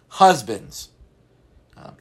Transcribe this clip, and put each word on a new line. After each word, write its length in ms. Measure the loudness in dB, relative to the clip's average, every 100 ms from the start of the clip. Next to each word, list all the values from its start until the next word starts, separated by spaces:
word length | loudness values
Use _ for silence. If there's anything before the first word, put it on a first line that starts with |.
| _
husbands. 840 | 4 4 4 -4 -12 -14 -20 -20 _ -20 _ _ _ _ _ _ -20
Uh, 140 | -20 -14